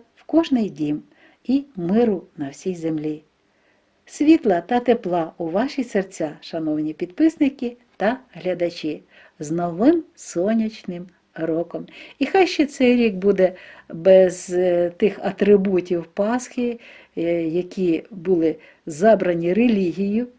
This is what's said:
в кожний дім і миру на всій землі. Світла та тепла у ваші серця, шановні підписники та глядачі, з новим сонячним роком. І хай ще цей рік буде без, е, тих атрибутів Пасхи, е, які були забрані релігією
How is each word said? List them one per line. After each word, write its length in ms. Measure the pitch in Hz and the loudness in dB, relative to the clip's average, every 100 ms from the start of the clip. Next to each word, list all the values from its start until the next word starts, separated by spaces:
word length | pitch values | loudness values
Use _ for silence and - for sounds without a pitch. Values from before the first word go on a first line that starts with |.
| _ _ | _ _
в 80 | |
кожний 460 | - 320 320 247 190 | -2 0 2 0 -2
дім 320 | 147 147 147 - _ _ _ | -4 -4 -4 -8 _ _ _
і 200 | - 277 - 185 | -2 -2 -2 -6
миру 500 | 170 220 233 180 - - | -2 2 2 0 -6 -12
на 120 | 139 | -12
всій 260 | - 190 | -8 -8
землі. 480 | 170 160 156 151 151 - _ _ _ _ _ _ _ | -6 -4 -4 -6 -8 -14 _ _ _ _ _ _ _
Світла 560 | _ - 302 330 220 175 | _ 2 4 6 4 0
та 200 | 175 247 | 0 0
тепла 520 | 247 233 180 175 160 - | 2 0 0 -2 -2 -6
у 100 | 165 | -4
ваші 360 | 190 269 277 | -2 -2 -4
серця, 520 | 233 196 190 - 151 156 | -4 -4 -4 -6 -8 -8
шановні 520 | - 165 156 151 156 | -10 -6 -4 -2 -4
підписники 840 | - 175 - 320 311 269 - 240 240 _ - | -6 -8 0 0 2 -2 -2 -8 -10 _ -4
та 240 | 202 262 - | -2 -2 -8
глядачі, 680 | 165 180 175 170 - 156 - - _ - - | -8 -6 -2 -4 -4 -8 -8 -14 _ -20 -12
з 120 | 147 | -6
новим 540 | 170 175 165 269 339 - | -4 -4 0 2 2 -2
сонячним 920 | - - 170 202 226 220 - - 175 185 _ _ | -14 -8 -2 0 0 -2 -6 -12 -12 -14 _ _
роком. 520 | 165 165 160 170 165 170 - - - | -8 -4 -4 -4 -10 -14 -20 -16 -6
І 80 | 277 | 0
хай 200 | 381 349 | 2 2
ще 200 | - 269 | 0 -2
цей 300 | - 247 240 | 2 2 4
рік 180 | 226 | 2
буде 380 | 185 202 185 180 - - - - | 2 0 2 2 0 -18 -20 -16
без, 600 | 165 190 190 185 165 - | 0 6 8 6 2 -4
е, 380 | 180 180 175 175 175 | 0 2 2 0 -2
тих 220 | 202 - | -4 -2
атрибутів 840 | 196 - 202 202 196 180 180 170 | -6 0 4 4 4 0 0 -4
Пасхи, 760 | 165 - 208 247 - 247 240 233 - - _ 175 | -4 -4 -2 -2 -6 -6 -4 -6 -14 -20 _ -6
е, 260 | 170 170 | -2 -2
які 600 | 165 175 180 196 175 156 - | -2 -4 -4 -2 -2 -2 -4
були 460 | 190 175 175 160 160 - _ 165 | -8 -2 2 0 -2 -10 _ -14
забрані 680 | 147 220 196 185 170 170 | 0 4 4 2 -2 0
релігією 760 | 196 247 202 175 165 202 220 247 | 2 2 2 0 -2 -4 -4 -6